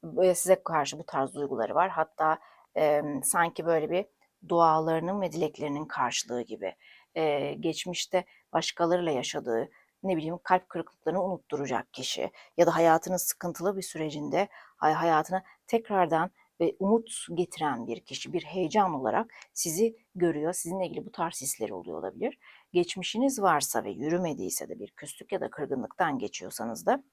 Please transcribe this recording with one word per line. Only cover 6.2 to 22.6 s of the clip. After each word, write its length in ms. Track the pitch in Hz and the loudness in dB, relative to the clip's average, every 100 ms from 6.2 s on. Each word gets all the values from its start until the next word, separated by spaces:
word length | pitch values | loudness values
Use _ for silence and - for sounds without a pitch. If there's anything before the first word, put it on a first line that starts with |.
| - 120 | -4 -6
gibi. 320 | 113 110 95 - - - _ | -6 -8 -8 -10 -20 -20 _
Eee, 400 | 165 156 147 143 | 0 2 2 -2
geçmişte 720 | 147 165 160 180 175 - 185 180 _ _ | -2 -4 -4 -6 -6 0 -2 -2 _ _
başkalarıyla 600 | 165 160 - 170 180 170 | -2 -2 0 2 4 2
yaşadığı, 580 | 135 147 156 123 113 - _ _ _ | 0 -2 -6 -2 -2 -2 _ _ _
ne 140 | 190 170 | -2 -2
bileyim, 220 | 156 175 | -2 -6
kalp 240 | - 185 _ | 0 0 _
kırıklıklarını 560 | 170 165 _ - 180 | -8 -8 _ -2 0
unutturacak 680 | 190 175 _ 143 139 117 - | -2 -4 _ -6 -2 -4 -6
kişi 380 | - 131 - - - - - | -10 -8 -6 -6 -8 -10 2
ya 100 | 170 | 4
da 100 | 165 | 6
hayatının 400 | 165 165 175 180 | 6 6 2 -4
sıkıntılı 600 | - - 175 165 175 196 | -2 -4 -6 -2 -2 -2
bir 60 | |
sürecinde 680 | 185 160 156 147 147 165 202 - - _ | -6 -6 -4 -4 -2 0 0 -4 -20 _
hay-, 180 | 151 | 2
hayatına 480 | 156 170 156 160 185 - - - | 4 4 4 2 -4 -6 -20 -2
tekrardan 640 | 233 226 202 170 160 180 _ _ _ | -2 2 4 4 4 2 _ _ _
ve 160 | 165 - | 0 2
umut 320 | 196 226 226 - - | 2 2 0 -12 -8
getiren 520 | 170 175 - 151 120 120 | -2 -2 0 -2 -2 -4
bir 180 | 117 | -8
kişi, 280 | - 135 170 | -10 -12 -6
bir 100 | 165 | -6
heyecan 520 | - 180 165 214 190 | -4 -2 0 4 2
olarak 360 | 147 123 107 226 - - | 2 0 0 -2 -10 -16
sizi 420 | - 170 160 226 226 _ | -6 -4 2 0 0 _
görüyor. 380 | 185 175 151 156 | 0 0 2 -2
Sizinle 340 | 185 165 190 180 | -2 -4 -4 -4
ilgili 200 | 147 - | -6 -10
bu 60 | |
tarz 300 | - 165 - | -4 -4 -4
hisleri 320 | 131 - 110 | -8 -6 -6
oluyor 240 | 95 87 80 | -6 -8 -8
olabilir. 400 | 90 98 233 - - - | -8 -4 -6 -6 -20 -20